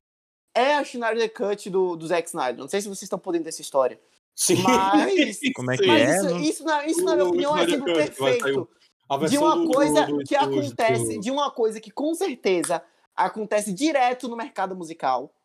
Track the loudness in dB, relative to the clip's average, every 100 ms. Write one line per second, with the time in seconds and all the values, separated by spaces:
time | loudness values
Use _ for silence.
0 | _ _ _ _ _ 2 4 2 0 -4
1 | -2 0 -2 -2 -4 -4 -2 0 0 -2
2 | -2 -2 -2 -4 -4 -4 -6 -6 -6 -10
3 | -8 -8 -4 -4 -4 -10 -2 0 0 -2
4 | _ _ _ -4 2 4 4 4 4 4
5 | 4 2 2 0 -4 -2 -2 2 4 6
6 | 6 4 0 0 -2 -2 -2 -2 -2 -2
7 | 0 2 2 0 0 0 2 0 0 0
8 | 0 0 0 0 0 -2 -4 _ _ _
9 | -4 -2 2 2 4 2 2 2 4 2
10 | 2 -2 -2 0 0 -2 -4 -2 0 0
11 | -2 -4 -4 -2 -4 0 -2 -2 -12 -6
12 | -4 -2 -4 -2 0 0 0 -4 -6 _
13 | _ -2 -2 -2 -4 -2 -2 -2 0 2
14 | 0 0 -6 -10 -10 -6 -6 -6 -12 -4
15 | -2 -2 -4 _